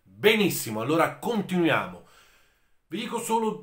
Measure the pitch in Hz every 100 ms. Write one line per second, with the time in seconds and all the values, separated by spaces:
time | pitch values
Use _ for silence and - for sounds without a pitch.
0 | _ 98 196 226 185 - 120 110 123 165
1 | 151 - 208 226 185 180 160 113 92 90
2 | - - _ _ _ _ _ _ _ 190
3 | 240 226 220 226 220 -